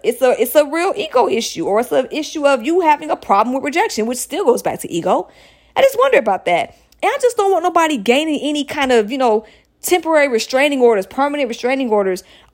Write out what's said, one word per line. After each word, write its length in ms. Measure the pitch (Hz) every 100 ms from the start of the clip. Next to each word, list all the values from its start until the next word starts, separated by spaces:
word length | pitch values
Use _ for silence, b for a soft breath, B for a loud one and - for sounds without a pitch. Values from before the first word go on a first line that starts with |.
it's 200 | 196 240
a, 180 | 254 -
it's 140 | 247
a 100 | 311
real 300 | 294 320 370 202
ego 320 | - 254 -
issue, 380 | 226 226 160 165
or 140 | 202
it's 120 | 240
an 160 | 285 254
issue 360 | 285 302 311 285
of 180 | 269
you 160 | 226 339
having 300 | 330 285 302
a 60 | -
problem 380 | - 196 226
with 100 | 262
rejection, 420 | 285 302 427 - 220
which 120 | 247
still 260 | - 294
goes 180 | 330 240
back 180 | 175 -
to 100 | -
ego. 380 | 170 180 254 370 b b b b
I 80 | -
just 160 | 539 453
wonder 180 | 523 381
about 300 | 214 185 175
that. 280 | 170 - b b _
And 80 | 381
I 40 | 539
just 160 | 508 494
don't 160 | 392
want 120 | 370
nobody 340 | 359 339 320 285
gaining 420 | 190 254 320 294
any 240 | 285 302
kind 260 | 277 302 269
of, 220 | 240 208
you 60 | 269
know, 260 | 254 214 b b b _
temporary 460 | - 349 320 320 285
restraining 520 | 226 - 262 294 277
orders, 260 | 240 214 190
permanent 420 | - 285 294 254
restraining 420 | 233 247 269 254
orders 340 | 214 190 180 b b b